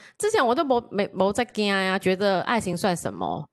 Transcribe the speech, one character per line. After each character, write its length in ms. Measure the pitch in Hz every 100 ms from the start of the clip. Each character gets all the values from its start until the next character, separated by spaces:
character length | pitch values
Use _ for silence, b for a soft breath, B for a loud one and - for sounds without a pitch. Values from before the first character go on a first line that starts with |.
| B B
之 140 | 415
前 140 | 440 247
我 100 | 240
都 80 |
没， 180 | 302 247 233
没， 200 | 190 196
没 200 | - 196
在 100 | 208
怕 180 | 240 -
呀， 380 | 208 196 190 190
觉 160 | 185 185
得 240 | 202 185
爱 200 | - 226
情 160 | 190 170
算 180 | 208 175
什 180 | -
么， 320 | 98 87 87 151